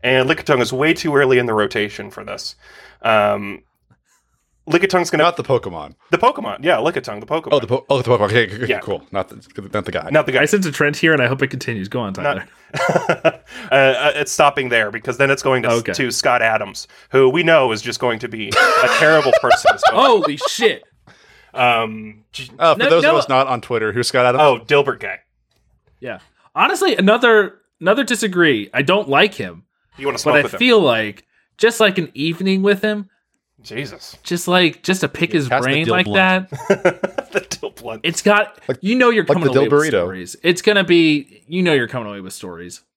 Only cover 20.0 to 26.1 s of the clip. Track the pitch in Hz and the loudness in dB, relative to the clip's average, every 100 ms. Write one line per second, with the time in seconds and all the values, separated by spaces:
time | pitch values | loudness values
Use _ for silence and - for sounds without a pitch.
20 | 269 220 165 147 - - 226 131 _ _ | 2 2 0 -4 -6 0 -2 -2 _ _
21 | _ _ _ _ _ 123 123 117 113 110 | _ _ _ _ _ -2 0 0 -2 -8
22 | 107 104 _ - 127 - 170 147 - 170 | -16 -20 _ -18 -18 0 2 4 4 4
23 | 156 151 - 131 135 123 - 117 110 107 | 4 2 2 2 2 -2 -4 -2 -2 -2
24 | 120 127 123 131 151 120 110 143 139 113 | 0 2 2 4 4 2 2 2 2 -4
25 | 101 95 _ _ _ _ _ _ _ _ | -10 -12 _ _ _ _ _ _ _ _
26 | 123 | -14